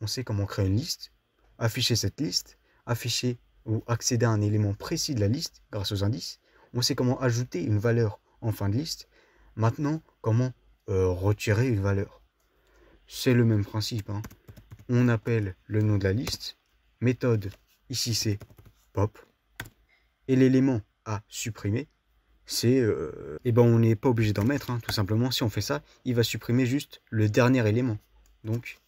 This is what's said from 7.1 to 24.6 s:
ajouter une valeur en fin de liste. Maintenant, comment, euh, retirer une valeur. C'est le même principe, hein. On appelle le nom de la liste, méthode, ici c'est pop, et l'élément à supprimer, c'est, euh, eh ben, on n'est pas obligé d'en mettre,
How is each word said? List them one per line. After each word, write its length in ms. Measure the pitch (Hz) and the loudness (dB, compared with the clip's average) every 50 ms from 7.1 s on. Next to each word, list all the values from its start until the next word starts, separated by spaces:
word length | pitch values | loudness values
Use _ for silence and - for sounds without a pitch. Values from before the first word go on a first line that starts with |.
| 127 - | 0 0
ajouter 440 | 131 127 113 120 127 - - 185 160 | 0 0 0 0 -2 -4 -6 -4 -2
une 160 | 117 107 104 | -2 0 0
valeur 400 | 101 117 117 117 117 104 - - _ _ _ _ | 2 2 2 2 0 0 -2 -6 _ _ _ _
en 100 | - 113 | -6 -6
fin 180 | 104 - 101 101 | -4 -2 -2 -2
de 60 | 101 | -2
liste. 340 | 123 156 165 - - - _ _ _ _ _ _ _ _ _ - | -2 -4 -6 -8 -12 -14 _ _ _ _ _ _ _ _ _ -4
Maintenant, 460 | 107 110 117 117 - 151 143 156 160 - _ _ _ | 0 0 0 0 0 -2 -2 -4 -4 -8 _ _ _
comment, 320 | - 113 110 117 127 131 123 _ _ _ _ _ _ - | -2 0 2 2 0 -2 -4 _ _ _ _ _ _ -2
euh, 180 | 98 92 92 | 0 0 0
retirer 600 | 92 90 90 95 101 107 - - 113 104 110 127 | 0 0 0 0 0 0 0 0 0 2 2 2
une 120 | 135 117 98 | 2 0 0
valeur. 420 | 98 101 98 98 101 - - - _ _ _ _ _ _ _ _ _ _ _ _ _ _ _ _ _ | 0 0 0 -2 -2 -6 -10 -18 _ _ _ _ _ _ _ _ _ _ _ _ _ _ _ _ _
C'est 260 | - - - - 135 123 | -16 -12 -2 2 4 4
le 100 | 120 120 | 4 4
même 220 | 113 110 104 101 | 4 4 2 0
principe, 440 | - - 110 107 - 123 110 104 - | -2 -4 -6 -6 -4 -6 -8 -6 -8
hein. 120 | 101 104 107 - - - _ - - - - - - - - | -8 -8 -10 -12 -16 -20 _ -20 -20 -20 -20 -20 -20 -14 -6
On 200 | - 123 120 123 | -2 0 2 2
appelle 480 | 123 117 110 - 123 117 113 104 95 92 - _ | 2 2 0 0 -2 -2 0 -2 -4 -6 -10 _
le 160 | - 104 107 | -4 0 0
nom 160 | 107 107 104 | 2 2 2
de 60 | 98 95 | 2 2
la 100 | 95 95 | 2 0
liste, 440 | 117 151 165 - - - - - _ _ _ _ _ _ _ _ - | 0 -2 -4 -6 -6 -8 -14 -16 _ _ _ _ _ _ _ _ -2
méthode, 480 | 113 123 127 - - 123 113 107 98 98 - - _ _ _ _ _ - | 0 0 0 0 0 0 0 0 -2 -6 -12 -16 _ _ _ _ _ -8
ici 240 | 123 - - 123 110 | -6 -4 -4 -2 -2
c'est 240 | - - 113 101 104 - - - - - - - _ _ _ - | -2 -2 -2 -4 -4 -8 -14 -20 -20 -20 -20 -20 _ _ _ -2
pop, 240 | 95 101 107 - - - _ _ _ _ _ _ - - - _ _ _ _ _ _ _ _ _ _ _ | -2 -2 -2 -4 -8 -20 _ _ _ _ _ _ -18 -18 -18 _ _ _ _ _ _ _ _ _ _ _
et 80 | - 131 | 2 4
l'élément 460 | 127 131 127 127 131 131 135 127 110 - _ _ _ - | 6 6 6 6 6 4 4 2 0 -4 _ _ _ -8
à 160 | 107 107 101 - | -6 -6 -6 -8
supprimer, 600 | _ - - - 117 104 - - 101 104 127 147 - _ _ _ _ _ _ _ _ _ _ _ | _ -12 -10 -8 -8 -8 -6 -4 -2 -2 -4 -4 -8 _ _ _ _ _ _ _ _ _ _ _
c'est, 340 | - - - - 117 127 135 | -8 -4 0 2 2 4 4
euh, 600 | 120 104 92 - 82 69 - - - 71 73 - - | 4 2 0 -2 -4 -8 -10 -12 -12 -12 -12 -6 -2
eh 80 | 127 | 2
ben, 100 | 113 123 120 | 4 6 6
on 160 | 117 117 117 | 6 6 6
n'est 160 | 113 113 113 | 6 4 4
pas 140 | 110 - 139 | 2 2 2
obligé 240 | 120 113 110 107 98 | 2 2 2 0 0
d'en 120 | 101 104 | 0 0
mettre, 240 | 123 143 139 | 0 0 -2